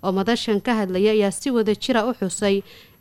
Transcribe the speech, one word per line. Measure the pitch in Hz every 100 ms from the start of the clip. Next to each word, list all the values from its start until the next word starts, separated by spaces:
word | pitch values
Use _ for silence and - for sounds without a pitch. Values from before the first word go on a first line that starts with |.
oo | 190
madashan | 190 202 233 - 202
ka | 254 220
hadlaya | 190 185 214
ayaa | 214 196
si | - 285
wada | 240 214 202
jir | - 226
ah | 233
u |
xusay | 233 185 - 202 196 - - - _